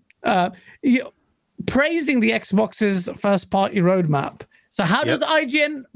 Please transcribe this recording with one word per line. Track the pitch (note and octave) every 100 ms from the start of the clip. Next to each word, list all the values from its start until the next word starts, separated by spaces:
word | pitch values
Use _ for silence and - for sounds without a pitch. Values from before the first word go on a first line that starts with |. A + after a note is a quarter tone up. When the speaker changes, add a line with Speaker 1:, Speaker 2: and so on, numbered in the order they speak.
| _ _
Speaker 1:
uh, | - G3 F3+ F#3 - -
you, | - B3 - - _ _ _ _ -
praising | B3 D4 E4+ C#4+ C4
the | A3
Xbox's | A3+ - G3 A3 - G#3+ F#3+ F3 -
first | G3+ G3 -
party | G3 G3 G#3
roadmap. | F3 F#3 E3+ C#3+ C#3+ - - _ _
So | -
how | F3 A3
Speaker 2:
Yep. | D4+
Speaker 1:
does | C#4+
I | D4+ D#4
G | D4+ D4
N | D4 D4+ B3+